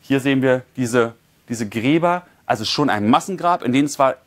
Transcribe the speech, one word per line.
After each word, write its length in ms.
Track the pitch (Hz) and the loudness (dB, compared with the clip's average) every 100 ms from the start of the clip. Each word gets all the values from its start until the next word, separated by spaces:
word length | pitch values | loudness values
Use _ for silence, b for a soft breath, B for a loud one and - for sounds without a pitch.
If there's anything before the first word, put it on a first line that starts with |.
Hier 200 | - 139 | -2 -2
sehen 220 | 131 135 | 0 2
wir 200 | 131 127 123 - | 2 0 -2 -6
diese, 380 | 123 123 117 113 _ _ _ | -2 0 0 -2 _ _ _
diese 200 | 117 110 | -8 -6
Gräber, 540 | 110 117 160 175 175 - b | -2 0 2 2 -2 -6 b
also 200 | - 120 | -4 -4
schon 240 | 107 - 147 | -2 -2 0
ein 220 | 104 104 | 0 2
Massengrab, 520 | 143 - 180 175 175 | 2 0 -4 -2 -2
in 100 | - | 0
dem 160 | 123 143 | 0 0
zwar 260 | - 135 127 | 2 0 0